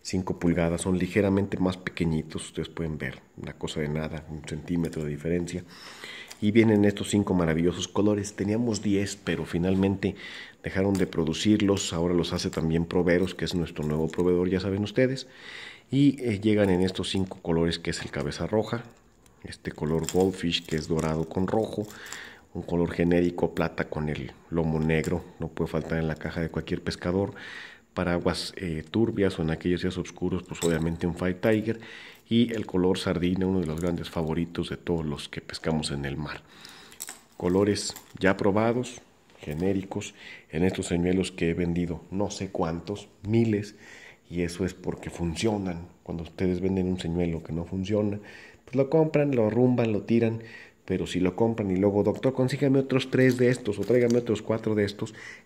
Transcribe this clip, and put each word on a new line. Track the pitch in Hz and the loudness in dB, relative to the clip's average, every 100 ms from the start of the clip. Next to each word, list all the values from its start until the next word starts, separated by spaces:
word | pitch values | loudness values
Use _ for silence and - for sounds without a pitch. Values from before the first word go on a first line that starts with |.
cinco | - 92 92 90 | -6 -4 -2 0
pulgadas, | 87 85 82 85 | 0 2 2 0
son | 95 90 | 0 0
ligeramente | 90 107 98 98 95 - | 0 2 2 2 0 0
más | 92 90 | 0 -2
pequeñitos, | - - 82 78 - 87 | -6 -2 0 -2 -4 -10
ustedes | - - 80 | -10 -8 -8
pueden | - 80 76 | -6 -6 -6
ver, | 65 - - - | -8 -10 -18 -14
una | 73 | -14
cosa | - 82 82 | -8 -8 -4
de | 73 | -4
nada, | 78 78 78 80 | -4 -4 -8 -12
un | 78 - | -12 -10
centímetro | 76 80 85 80 80 | -8 -2 -2 -2 -4
de | 76 | -6
diferencia. | 73 80 87 85 87 - - - - - - - - | -4 -2 -2 -2 -8 -12 -18 -20 -16 -16 -16 -16 -2
Y | 104 | 4
vienen | 113 110 104 | 6 8 8
estos | 101 101 - | 6 2 0
cinco | 104 101 | 2 4
maravillosos | 92 80 80 85 90 - | 4 4 4 2 0 -2
colores. | 104 104 104 98 | 2 2 2 -2
Teníamos | - 101 110 120 101 | -4 -2 0 0 -2
diez, | 107 98 98 | 0 0 0
pero | - 90 80 | -4 -4 -4
finalmente | 76 85 92 95 98 98 98 - - - - - | -2 0 2 4 2 2 -2 -4 -10 -16 -18 -12
dejaron | 82 95 98 | -4 0 2
de | 95 92 | 2 2
producirlos. | - 78 80 104 104 98 95 - | 0 0 2 4 4 4 2 0
Ahora | 85 87 | 0 2
los | 87 82 | 2 2
hace | 87 92 | -2 -2
también | 82 80 82 | -2 0 2
Proveros, | 85 90 87 90 92 - | 2 2 4 4 2 -2
que | |
es | 80 | -2
nuestro | 90 80 - | -2 -2 -4
nuevo | 76 78 80 | -2 0 0
proveedor, | - 87 87 90 | 2 2 4 2
ya | 92 | 0
saben | 98 98 | 0 -2
ustedes. | 104 - 127 135 - - - - - - _ | 0 2 0 0 -10 -18 -18 -16 -16 -18 _
Y, | 135 143 - | 4 4 4
eh, | 120 98 | 0 2
llegan | 107 104 98 | 4 6 6
en | 90 | 6
estos | 92 - 90 | 4 0 -2
cinco | 98 92 - | -2 -2 -4
colores, | 87 82 85 82 | 0 2 2 0
que | 85 | -4
es | - | -6
el | - | -6
cabeza | 71 71 71 82 | -6 -4 -4 0
roja, | 107 107 117 - - _ _ - _ | 0 0 -4 -8 -20 _ _ -20 _
este | - - 82 | -18 -12 -12
color | - 78 80 78 | -6 -2 0 0
goldfish, | 90 95 95 85 85 - | 2 2 2 -2 -2 -2
que | |
es | 78 76 | -4 -2
dorado | 80 78 80 80 | 0 0 -2 -2
con | 92 92 | -2 0
rojo, | 110 107 - 107 - - - - - - | 0 0 -4 -8 -10 -14 -14 -16 -20 -14
un | 87 | -10
color | - 85 85 | -2 0 0
genérico | - 85 87 87 87 85 | 2 4 4 2 2 -2
plata | - 82 - 82 | 0 -2 -2 -4
con | 78 76 | -4 -4
el | 71 62 - - | -6 -8 -14 -4
lomo | 82 80 80 | -2 0 2
negro, | 78 80 87 87 - - | 2 2 0 -4 -6 -10
no | 82 | -8
puede | - 80 | -4 -2
faltar | 80 76 80 | -2 -2 -2
en | 80 | -2
la | 76 | -4
caja | 82 85 | -6 -4
de | 82 | -4
cualquier | 80 - 87 | -4 -4 -4
pescador. | - 82 90 95 101 - - - - - _ | -4 -4 -2 0 -2 -6 -14 -16 -16 -20 _
Para | - 87 | -4 0
aguas, | 87 87 82 - - | 2 0 -2 -6 -8
eh, | 90 78 - | -6 -6 -2
turbias | 110 113 101 95 92 | 0 0 2 0 2
o | |
en | 80 | -2
aquellos | 80 87 87 | 0 0 0
días | 92 90 | 0 -4
oscuros, | 82 - 90 92 | -8 -6 -4 -4
pues | - 80 | -6 -2
obviamente | 85 80 82 82 87 | 0 2 0 -2 -2
un | |
Fight | 82 90 92 | -2 -2 0
Tiger. | 113 110 113 110 - - - - - | 2 2 0 -6 -10 -16 -18 -16 0
Y | 117 120 | 2 2
el | 110 | 0
color | - 92 92 95 | -2 2 2 2
sardina, | 95 82 87 92 | 0 0 0 2
uno | 92 95 | 2 0
de | 78 | 0
los | 78 | -2
grandes | 87 85 80 | -2 -2 -4
favoritos | 85 80 80 85 - 85 | -4 -2 -2 -2 -4 -6
de | 71 | -6
todos | - 85 | -2 -2
los | 78 69 - | -2 -6 -8
que | - | -12
pescamos | - - 82 78 71 | -12 -6 -2 -2 -2
en | 71 69 | -6 -6
el | 71 | -6
mar. | 71 - - - - - - - - - - - | -8 -10 -16 -20 -20 -20 -20 -18 -16 -18 -20 -4
Colores | 90 92 104 101 - - - - | 0 4 4 2 -4 -10 -16 0
ya | 95 98 | 2 4
probados, | 101 104 117 120 123 - - _ _ - | 2 4 2 0 -4 -10 -20 _ _ -16
genéricos, | - 76 95 98 92 101 - - - - - | -10 -2 0 -2 -4 -8 -10 -14 -18 -20 -6
en | 80 | 0
estos | 92 95 - | 2 0 -2
señuelos | 87 90 92 92 | 0 2 2 0
que | - 85 | -2 0
he | |
vendido | 85 87 85 85 80 - | 0 0 0 -2 -6 -8
no | 95 98 | -6 -4
sé | - 95 | -6 -6
cuántos, | 90 82 82 95 104 - _ 101 | -4 -2 -4 -6 -10 -12 _ 0
miles, | 117 113 101 101 - - - - - - | 2 4 0 -2 -12 -20 -20 -20 -20 -8
y | 85 | -4
eso | 85 - | -2 -2
es | 90 | -4
porque | - 87 - - | -4 -8 -8 -10
funcionan. | - 85 82 110 104 95 85 87 - | -6 -4 -2 0 0 -4 -8 -12 -16
Cuando | - 85 | -10 -8
ustedes | 80 - 92 90 | -8 -2 0 0
venden | 95 95 90 | 0 0 0
un | 90 | -2
señuelo | 82 85 87 82 | -2 0 0 -2
que | - | -4
no | 80 85 | -6 -4
funciona, | 95 95 104 104 104 - - - - | -4 0 0 0 -4 -10 -20 -20 -20
pues | - 127 | -4 0
lo | 135 | 4
compran, | 160 156 151 143 120 | 4 4 2 2 4
lo | 107 | 4
arrumban, | 120 127 120 113 | 4 4 4 2
lo | 101 | 0
tiran, | - 117 113 113 - - - _ - | 2 2 2 0 -8 -18 -20 _ -2
pero | 92 82 | -2 0
si | 90 | 0
lo | 92 - | 2 2
compran | 117 113 98 | 2 2 0
y | 92 | 4
luego, | 104 101 | 4 4
"Doctor, | 101 98 135 | 2 2 0
consígame | 131 127 135 139 135 | 2 0 2 4 4
otros | 131 131 - | 4 0 2
tres | 127 131 117 | 6 6 6
de | 123 | 4
estos | 127 104 101 | 2 -2 -2
o | |
tráigame | 98 123 120 120 | 2 4 4 4
otros | 117 104 | 2 -2
cuatro | - 113 110 | -2 -2 0
de | 107 | 2
estos", | 101 - 110 - - - | 0 -2 -10 -10 -18 -18